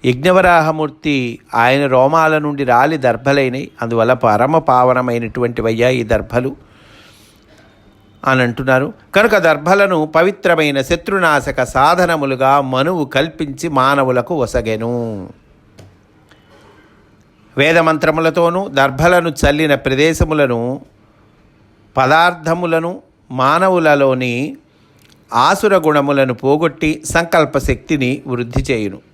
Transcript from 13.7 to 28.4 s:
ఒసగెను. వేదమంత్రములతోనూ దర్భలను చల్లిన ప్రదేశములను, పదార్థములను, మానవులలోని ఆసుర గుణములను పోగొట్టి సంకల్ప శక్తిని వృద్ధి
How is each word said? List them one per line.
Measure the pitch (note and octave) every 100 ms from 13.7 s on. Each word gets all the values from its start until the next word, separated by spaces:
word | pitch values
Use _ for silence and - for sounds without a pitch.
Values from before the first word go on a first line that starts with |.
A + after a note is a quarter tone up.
| C#3 C3 C#3+ C3 B2 A#2
ఒసగెను. | D#3 A#2+ B2+ A2 A2 A#2 A#2+ A#2 G#2+ F#2 - _ _ _ _ - _ _ _ _ _ _ - - - _ _ _ _ _ _ _ -
వేదమంత్రములతోనూ | C#3+ E3 D#3+ D#3 D#3+ D#3 D#3+ F3 E3+ F3 G3
దర్భలను | C#3 C3+ C3 E3 F3+ E3+
చల్లిన | D3+ D3 D3 D#3
ప్రదేశములను, | C#3 C3 C3 D#3 D#3 E3 D#3 C#3 A#2 A#2+ C3 - _ _ _ _ _ _ _ _ _ _ -
పదార్థములను, | C3 D#3 F3 E3+ D#3 E3+ F3 E3 E3 F#3 _ _ _
మానవులలోని | B2+ C3 D#3+ F#3+ F3+ D#3+ D3 C#3 B2+ B2+ A#2+ D3+ C#4 _ _ _ _ _ _ _
ఆసుర | A#2 C#3 G3 G#3+ F#3+
గుణములను | D#3 D3 C#3 C#3 C3
పోగొట్టి | A#2 C3+ D3 E3 C#3+ D#3 D#3
సంకల్ప | - E3+ E3 F3 D3 C#3+
శక్తిని | C3 C3 - D3+ B2+ C3+ C#3+
వృద్ధి | B2